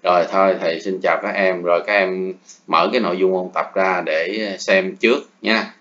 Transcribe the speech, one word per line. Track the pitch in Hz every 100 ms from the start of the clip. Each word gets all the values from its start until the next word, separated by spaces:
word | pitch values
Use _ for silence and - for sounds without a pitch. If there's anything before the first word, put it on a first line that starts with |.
Rồi | 92 90 80
thôi, | 98 95 95
thầy | 90 82
xin | 98 92
chào | 92 82
các | 101 98
em. | 95 90
Rồi | 87 87 -
các |
em | 101 95 92 92 92 _ - -
mở | 82 85
cái | 120
nội | 98 92
dung | 95
ôn | 92 90
tập | 82 76
ra | 98 95 90 82
để | 78 85 107 107 95
xem | - 95 95 95
trước | 113 127 - _
nha. | - 110 101 -